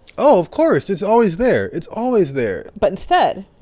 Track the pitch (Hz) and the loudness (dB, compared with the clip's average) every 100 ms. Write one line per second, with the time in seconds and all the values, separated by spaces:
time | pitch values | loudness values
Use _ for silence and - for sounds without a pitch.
0 | - - 277 202 160 - 330 160 - 175 | -14 0 2 4 2 0 2 2 -2 -4
1 | 202 233 220 165 247 131 98 165 - 214 | 0 2 2 2 0 0 -2 -8 -10 -6
2 | 254 233 147 135 113 87 - - - 180 | 0 0 0 -2 -4 -4 -10 -4 -2 -2
3 | - 359 202 - 196 _ | 0 2 2 -2 -12 _